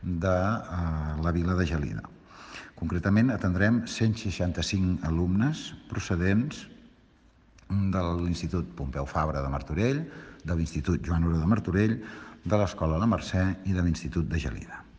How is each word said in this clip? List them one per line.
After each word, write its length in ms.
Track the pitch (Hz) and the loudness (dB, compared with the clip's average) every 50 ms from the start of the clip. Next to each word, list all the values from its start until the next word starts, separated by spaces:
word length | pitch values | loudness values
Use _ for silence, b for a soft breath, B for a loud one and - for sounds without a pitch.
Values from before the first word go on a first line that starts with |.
de, 340 | - - 90 85 85 95 92 | -4 -4 -4 0 2 2 2
eh, 800 | 90 92 98 113 110 - - - 87 87 82 80 78 76 76 78 76 | 4 2 2 0 -2 -4 -6 -4 -2 -2 0 0 -2 -2 -2 -2 -2
la 140 | 80 85 82 | 0 0 2
vila 200 | 87 85 87 92 90 | 2 2 2 2 2
de 80 | 92 80 | 2 0
Gelida. 400 | 80 76 71 55 53 53 - - - - - B B B B B B B B B B - | 0 -2 -2 -2 -4 -8 -10 -10 -18 -20 -20 B B B B B B B B B B -6
Concretament, 500 | - 82 87 87 82 101 101 107 117 135 | -4 -2 -2 0 2 4 4 6 4 4
atendrem 520 | 117 95 - 98 90 92 101 104 117 120 117 | 2 2 0 0 2 4 4 4 4 2 0
cent 300 | - - - 113 107 107 - | -2 -2 0 2 2 2 0
seixanta-cinc 880 | - 101 87 - 90 87 85 90 82 - - 98 95 90 90 85 - | -2 -6 -2 0 0 0 0 0 -2 0 0 2 2 2 0 0 0
alumnes 640 | 80 80 82 87 90 92 98 113 143 156 160 - - - - - - - | 0 0 2 2 2 2 2 2 2 0 -2 -8 -12 -14 -16 -12 -8 -8
procedents 760 | - - - 98 85 87 95 98 107 123 151 - - - - - - - - - _ _ _ _ _ _ - _ _ _ _ _ - - - | -6 -2 -2 0 0 2 2 4 2 2 0 -4 -10 -14 -18 -20 -20 -20 -20 -20 _ _ _ _ _ _ -20 _ _ _ _ _ -20 -8 -2
de 340 | 95 101 98 95 92 95 87 85 85 87 85 | 0 2 2 2 2 2 2 2 2 2 2
l'Institut 480 | 87 85 - - 80 - 90 82 - - | 0 0 0 -2 -2 0 -2 -2 -2 -6
Pompeu 300 | - 71 67 64 71 69 | -8 -8 -6 -4 -4 -6
Fabra 380 | 67 - 85 78 78 73 71 69 | -2 0 0 0 0 0 -2 -2
de 80 | 69 67 | -2 -2
Martorell, 540 | 69 67 - 78 78 107 123 139 147 165 160 B B B B B B B | -4 -4 -4 -2 2 2 2 2 0 -2 -6 B B B B B B B
de 140 | 80 87 | -4 0
l'Institut 480 | 82 82 80 - 78 73 - 87 - - | 0 0 -2 -2 -4 0 0 0 0 2
Joan 240 | - 82 82 85 85 | 0 0 2 2 2
Oró 100 | 82 82 | 2 2
de 120 | 78 87 113 | 4 2 2
Martorell, 460 | 104 - - 85 98 104 110 113 113 B B B B B B B B B | 2 0 0 2 2 4 2 2 -2 B B B B B B B B B
de 140 | - 104 104 | 0 2 2
l'Escola 400 | 104 90 - - 80 80 78 80 | 2 2 0 -2 0 0 2 2
La 80 | 104 | 2
Mercè 380 | 117 104 90 - - - 92 92 95 92 - - 98 | 2 2 0 -2 -2 0 0 2 2 0 -2 -2 -2
i 80 | 95 | 0
de 80 | 90 90 | 2 2
l'Institut 420 | 87 82 - - 73 - 87 80 | 2 2 0 -2 -4 -2 -2 -2
de 140 | - - 80 | 0 0 -2
Gelida. 420 | 76 69 58 - - - - - - - - | -2 -2 -6 -6 -10 -12 -14 -16 -16 -18 -20